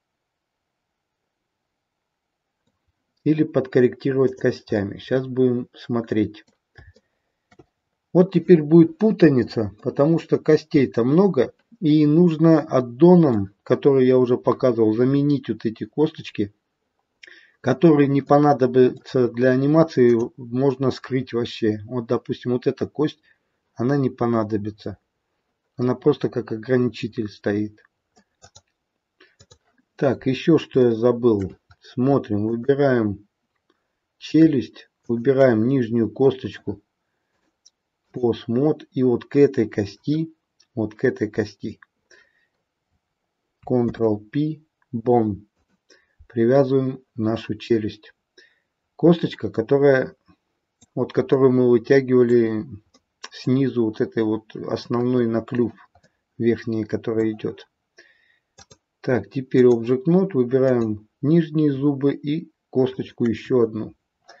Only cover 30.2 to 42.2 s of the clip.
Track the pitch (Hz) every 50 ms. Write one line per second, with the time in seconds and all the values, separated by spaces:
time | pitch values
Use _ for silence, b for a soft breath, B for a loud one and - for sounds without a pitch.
30.2 | - 131 131 - - - 160 143 - - - 135 127 120 113 110 113 123 120 120
31.2 | 120 120 110 101 98 90 - - _ _ _ _ _ - - - 123 135 139 127
32.2 | - - 107 101 104 110 117 117 117 135 139 135 143 139 127 120 110 104 98 98
33.2 | _ _ _ _ _ _ _ _ _ _ _ _ _ _ _ _ _ _ _ _
34.2 | - - - 156 160 160 147 127 107 - - - - _ _ _ _ - 117 117
35.2 | 117 139 135 131 135 131 117 107 110 123 139 135 123 107 113 120 113 104 - -
36.2 | 135 135 127 131 - 104 - - - - 101 - _ _ _ _ _ _ _ _
37.2 | _ _ _ _ _ _ _ _ _ _ _ _ _ _ _ _ _ _ - 135
38.2 | 123 117 110 107 - - 117 120 143 156 151 - - - - 139 127 127 120 113
39.2 | - - - 143 143 135 - - 113 - - - 104 101 - - _ - 147 160
40.2 | 165 160 - _ _ _ _ _ _ _ - 110 110 107 - - - 127 - -
41.2 | 110 104 - - 104 98 - _ - 113 98 - _ _ _ _ _ _ b b